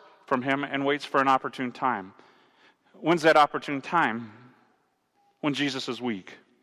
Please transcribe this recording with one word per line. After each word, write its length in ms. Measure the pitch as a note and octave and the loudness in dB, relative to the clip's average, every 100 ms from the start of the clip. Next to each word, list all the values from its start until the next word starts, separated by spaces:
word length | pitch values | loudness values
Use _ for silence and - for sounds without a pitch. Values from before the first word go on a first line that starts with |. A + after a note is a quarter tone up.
| - _ - | -20 _ -2
from 160 | B2+ | -2
him 220 | C3+ C#3 | 0 -2
and 200 | C#3+ C#3 | -2 -2
waits 220 | C#3 C#3+ - | 0 -2 0
for 160 | C#3+ | 2
an 60 | C3+ | 4
opportune 440 | C3 C#3 - B2 | 2 0 -6 -8
time. 440 | - C3 A2 F#2 - - _ _ _ _ _ _ | -2 -2 -2 -6 -18 -20 _ _ _ _ _ _
When's 280 | - D3+ F3 | -8 0 4
that 160 | D#3 D3+ | 6 6
opportune 440 | D3 C#3+ - C#3 | 6 2 -6 -8
time? 500 | - F3 C3+ A2+ A2+ G#2+ B2+ _ _ _ _ _ _ _ _ - | -2 0 0 -2 -8 -16 -20 _ _ _ _ _ _ _ _ -6
When 120 | D3 | -4
Jesus 340 | C3 C#3+ C3 C3+ | -2 -2 -4 -8
is 140 | A2+ | -6
weak. 320 | B2 G2 - - _ _ | -6 -6 -10 -20 _ _